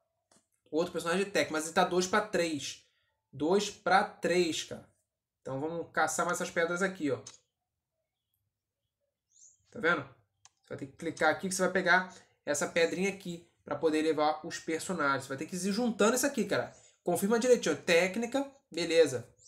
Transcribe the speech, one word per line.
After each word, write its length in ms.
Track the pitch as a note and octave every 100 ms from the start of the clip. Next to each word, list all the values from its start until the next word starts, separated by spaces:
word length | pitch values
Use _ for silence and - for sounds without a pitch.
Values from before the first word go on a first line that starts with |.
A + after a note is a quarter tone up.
| _ _ _ _ _ _ -
Outro 220 | D3+ F3
personagem 320 | E3 E3 F3+
de 60 | G3
técnica, 220 | E3+ C#3+
mas 120 | D#3
ele 100 | D#3+
tá 100 | F#3+
dois 220 | F3+ F3 F#3
pra 140 | G#3+
três. 640 | G#3 F3 E3+ D3+ - - _ _ _ _ _
Dois 380 | C3 D3+ G3 G3+
pra 320 | - F3 F#3+
três, 600 | G#3 - E3+ F3 E3+ D3+
cara. 240 | - - - _ _ _ _ _
Então 200 | - C3+
vamos 280 | D#3 E3+ D#3+
caçar 320 | - D#3 -
mais 160 | E3+ E3+
essas 120 | F3
pedras 300 | F3+ E3 F3
aqui, 280 | F#3+ F#3+ D3
ó. 80 | A#2 - - _ _ _ _ _ _ _ _ _ _ _ _ _ _ _ _ _ _ _ _ - _ _
Tá 100 | -
vendo? 220 | E3 E3+
Você 680 | B2+ - _ _ - _ -
vai 100 | B2
ter 80 | C#3+
que 100 | -
clicar 340 | E3+ - D#3
aqui 180 | D3+ F#3+
que 60 |
você 80 | F#3
vai 100 | F#3
pegar 420 | F#3 F3 F3+ F#3 - - _
essa 220 | - C#3+ F3
pedrinha 440 | E3+ E3 D#3 G3
aqui 380 | F#3+ F3+ E3+ - _
pra 120 | - D3
poder 260 | E3 D#3
levar 420 | D#3 D3+ D3+ D3+ E3+
os 120 | -
personagens. 640 | - D#3+ - F3 C#3+ C3+
Você 40 | -
vai 100 | C3+
ter 80 | D#3
que 100 | F#3
ir 160 | F#3+
juntando 420 | G3+ B3 - G#3+
isso 120 | B3 C#4+
aqui, 180 | B3+
cara. 280 | F#3+ B2+ A#2 - - _
Confirma 360 | - E3+ G3 A#3
direitinho. 380 | B3 A#3+ F3 C#3+
Técnica, 760 | - E3+ F#3 G#3 A#3 C#4 C#4 - _
beleza. 560 | E3 E3+ E3 D3+ B2 - _